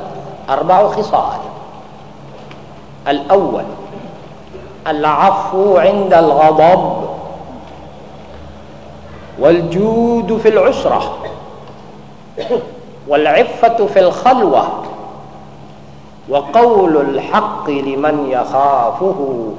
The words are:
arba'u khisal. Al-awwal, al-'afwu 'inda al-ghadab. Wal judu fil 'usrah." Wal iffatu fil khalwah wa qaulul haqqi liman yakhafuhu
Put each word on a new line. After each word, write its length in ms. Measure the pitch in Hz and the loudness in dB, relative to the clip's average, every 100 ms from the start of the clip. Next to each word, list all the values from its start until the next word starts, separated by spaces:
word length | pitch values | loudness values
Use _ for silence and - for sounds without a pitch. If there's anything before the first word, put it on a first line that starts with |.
| - - - - - | -12 -14 -14 -12 -4
arba'u 480 | 139 160 185 196 214 | -2 2 4 2 0
khisal. 480 | - 160 160 147 - - - - - - - - - - - - - - - - 139 | -2 -2 -2 -6 -10 -16 -18 -20 -20 -20 -20 -20 -20 -20 -18 -20 -20 -20 -20 -10 -4
Al-awwal, 640 | 143 - 196 151 107 - - - - - - - - - - - - 160 | -2 2 2 2 -4 -8 -12 -16 -16 -16 -18 -18 -20 -18 -18 -18 -10 -6
al-'afwu 880 | 151 156 147 190 - - 190 202 180 | -2 0 2 2 2 -2 0 2 4
'inda 480 | 180 202 190 170 156 | 4 2 4 4 4
al-ghadab. 560 | 139 156 151 165 185 - - - - - - - - - - - - - - - - - - - - - - - - - - | 6 4 6 6 6 2 -4 -8 -10 -14 -16 -16 -18 -18 -20 -20 -20 -20 -20 -20 -20 -18 -20 -20 -20 -20 -20 -20 -18 -16 0
Wal 320 | 139 170 165 | 4 4 2
judu 720 | 170 220 226 233 233 196 220 | 0 0 2 2 0 0 0
fil 160 | 220 208 | 4 4
'usrah." 640 | 190 254 170 117 - - - - - - - - - - - - - - - 226 - - - - - | 4 2 0 0 -2 -8 -12 -14 -18 -20 -20 -20 -20 -20 -20 -20 -16 -10 -4 -4 -4 -14 -20 -16 -2
Wal 160 | 147 151 160 | 2 4 4
iffatu 480 | 240 - 226 233 196 | 2 2 2 2 0
fil 240 | 196 180 | 4 2
khalwah 720 | - 247 247 185 123 101 - - - - - - - - - - - - - - - - | 4 2 4 4 2 0 -4 -10 -14 -16 -18 -18 -20 -20 -20 -20 -20 -20 -20 -20 -16 -4
wa 100 | 139 143 | -4 0
qaulul 640 | 226 240 214 180 151 139 135 | 2 4 4 4 2 0 -2
haqqi 640 | - 202 214 - - 139 | -2 -2 -2 -4 -4 -4
liman 480 | 135 135 151 147 135 | -4 -2 0 0 -2
yakhafuhu 1300 | 127 120 131 139 131 117 - 190 156 135 123 110 | -2 -2 0 2 2 0 0 -2 -2 -4 -6 -8